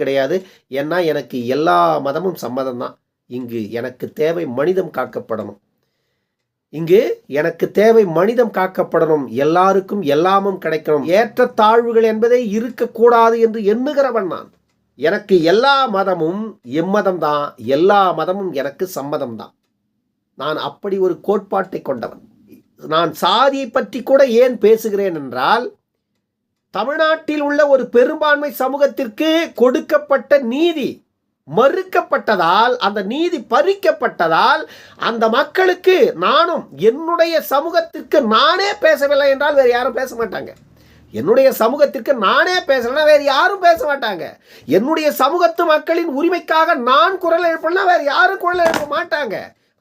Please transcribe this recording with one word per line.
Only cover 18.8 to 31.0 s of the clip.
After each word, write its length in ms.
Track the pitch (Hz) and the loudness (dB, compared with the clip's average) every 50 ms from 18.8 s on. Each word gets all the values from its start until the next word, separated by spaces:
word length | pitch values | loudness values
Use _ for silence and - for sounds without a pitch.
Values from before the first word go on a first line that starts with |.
| 190 185 - | -8 -8 -8
சம்மதம் 400 | 143 135 143 151 139 139 120 113 104 | -8 -8 -6 -6 -6 -8 -8 -10 -14
தான். 100 | 98 - _ _ _ _ _ _ _ _ _ _ _ _ _ _ _ _ _ - | -16 -20 _ _ _ _ _ _ _ _ _ _ _ _ _ _ _ _ _ -10
நான் 160 | 135 151 160 143 120 143 | -8 -6 -6 -6 -8 -10
அப்படி 280 | - _ - 202 196 196 185 | -10 _ -8 -6 -4 -2 -2
ஒரு 80 | 180 165 160 - | -2 -2 -2 -2
கோட்பாட்டை 540 | 190 208 214 208 - 208 196 190 - - 156 - 147 | -2 -2 -2 -4 -4 -4 -4 -4 -4 -8 -8 -6 -6
கொண்டவன். 340 | 131 113 156 190 - - - _ _ _ _ _ - - _ _ _ _ - 147 | -6 -6 -8 -12 -12 -16 -20 _ _ _ _ _ -20 -20 _ _ _ _ -6 -2
நான் 180 | 156 165 170 160 160 - | 0 0 0 -2 -2 -2
சாதியை 440 | - 175 196 233 269 277 277 277 269 226 - | -2 0 2 2 2 2 0 -2 -4 -4 -4
பற்றி 260 | 262 220 - - 247 - - | -4 -4 -6 -8 -8 -2 2
கூட 120 | 269 277 277 254 220 233 | 2 4 4 4 4 4
ஏன் 140 | 254 254 247 - - | 2 2 2 2 2
பேசுகிறேன் 520 | 208 226 220 233 220 202 196 202 190 165 151 | 4 4 2 0 -2 -4 -2 -2 -4 -4 -6
என்றால், 440 | 139 127 113 127 135 165 214 240 247 - - _ _ _ _ _ _ _ _ _ _ _ _ _ _ _ _ _ _ _ - | -8 -8 -6 -2 0 0 0 0 -2 -6 -12 _ _ _ _ _ _ _ _ _ _ _ _ _ _ _ _ _ _ _ -8
தமிழ்நாட்டில் 720 | 190 220 269 302 311 320 311 320 311 311 - 302 302 285 285 | -6 -6 -4 -2 0 0 0 0 -2 -4 -6 -4 -4 -2 -2
உள்ள 120 | 285 294 302 285 269 | 0 0 2 2 2
ஒரு 120 | 262 247 - - | 2 0 2 2
பெரும்பான்மை 540 | 247 254 - 311 311 302 302 294 285 294 285 - - | 2 2 2 0 0 0 0 0 0 -2 -4 -6 -4
சமூகத்திற்கு 680 | 254 262 277 277 285 262 - - 269 214 - - 302 320 320 330 320 - - - | -4 -4 0 0 0 0 0 -2 -6 -6 -4 -4 -2 0 0 0 -2 -4 -2 2
கொடுக்கப்பட்ட 760 | 240 254 247 302 - - 311 294 294 - - - - - 285 277 262 226 247 | 2 2 2 0 -2 0 0 0 0 0 -2 -2 0 2 0 2 2 0 -2
நீதி 340 | 294 330 349 330 302 226 135 - - | 0 0 0 0 -2 -4 -6 -8 -10